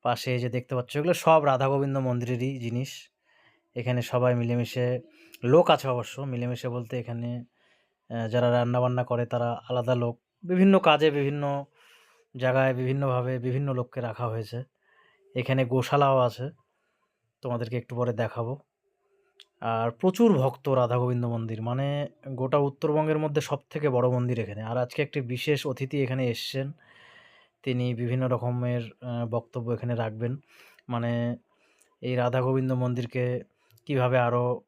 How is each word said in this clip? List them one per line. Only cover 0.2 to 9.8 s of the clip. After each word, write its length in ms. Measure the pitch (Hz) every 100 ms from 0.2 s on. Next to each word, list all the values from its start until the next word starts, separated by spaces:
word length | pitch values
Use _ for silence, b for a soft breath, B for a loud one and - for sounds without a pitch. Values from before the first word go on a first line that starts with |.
| -
এই 60 | 127
যে 40 | 120 123
দেখতে 160 | 120 127
পাচ্ছ 160 | 123 147
এগুলো 160 | 156 175
সব 160 | - 160 147
রাধা 160 | 131 135
গোবিন্দ 240 | 139 139 135 131
মন্দিরেরই 420 | 123 120 123 127 135
জিনিস। 260 | 117 117 131 - - _ b b b b b -
এখানে 240 | 123 123
সবাই 300 | 113 127 123 120
মিলেমিশে, 460 | 117 120 117 - 123 123 - B B B 120
লোক 140 | 151 -
আছে 120 | 151 139
অবশ্য, 200 | 123 113 - 139
মিলেমিশে 360 | 123 120 123 127
বলতে 260 | 120 117 127
এখানে, 260 | 117 117 120 120 123 _ _ _ _ _ _
আহ, 160 | 117 113
যারা 160 | 120 120
রান্নাবান্না 520 | 120 120 123 123 123 120
করে 140 | 120 120
তারা 220 | 123 120 117 -
আলাদা 260 | 123